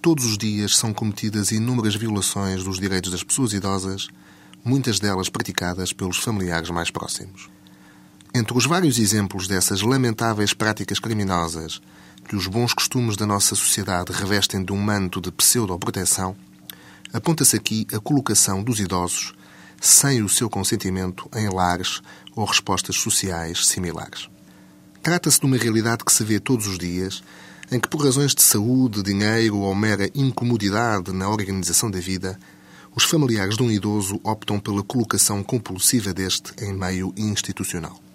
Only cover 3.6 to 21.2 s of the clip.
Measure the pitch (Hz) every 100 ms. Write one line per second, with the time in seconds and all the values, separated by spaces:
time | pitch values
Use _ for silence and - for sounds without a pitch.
3.6 | 98 98 95 98 - - - - - -
4.6 | 120 135 123 98 104 95 92 - - 90
5.6 | 90 90 90 - 95 90 - 107 90 82
6.6 | 82 85 85 - - - 98 - - -
7.6 | - - - - - - - 120 110 120
8.6 | 123 170 170 117 104 104 98 98 92 95
9.6 | - 98 107 135 123 110 113 104 104 -
10.6 | 110 107 101 98 113 110 98 90 82 82
11.6 | 80 - - - - - - 101 98 104
12.6 | 120 - - 131 117 101 104 101 - -
13.6 | - - 98 90 87 87 98 101 95 101
14.6 | 92 98 104 104 95 95 87 - - 123
15.6 | 104 87 - 101 90 - 92 101 - -
16.6 | - - - - - 113 170 160 135 110
17.6 | - 110 - 104 - 147 123 104 - 98
18.6 | 107 110 95 90 87 - - - - -
19.6 | - - - - 143 127 101 - 113 98
20.6 | 95 110 95 92 92 90